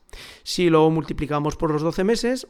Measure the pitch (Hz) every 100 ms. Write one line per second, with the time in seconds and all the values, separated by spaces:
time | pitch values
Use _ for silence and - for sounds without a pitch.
0 | _ - - - - - 175 160 160 160
1 | - 151 147 147 147 - 165 151 160 160
2 | 190 226 233 254